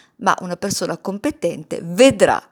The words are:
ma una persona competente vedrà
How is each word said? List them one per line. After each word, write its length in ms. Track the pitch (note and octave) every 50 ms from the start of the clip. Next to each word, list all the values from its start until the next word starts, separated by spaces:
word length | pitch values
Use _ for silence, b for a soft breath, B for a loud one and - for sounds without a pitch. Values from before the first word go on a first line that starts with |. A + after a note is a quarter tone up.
| B B B _
ma 140 | - G3 - -
una 160 | F#3 F3+ F3
persona 420 | - - G3+ - - F#3 E3 E3+
competente 840 | E3 - G3+ F#3+ G3+ - D4 D4+ - - E3+ D3+ - D#3 _ - - -
vedrà 580 | E3+ F3 F#3 C4 C4+ A3 F#3+ F#3+ D3 A2+ - - _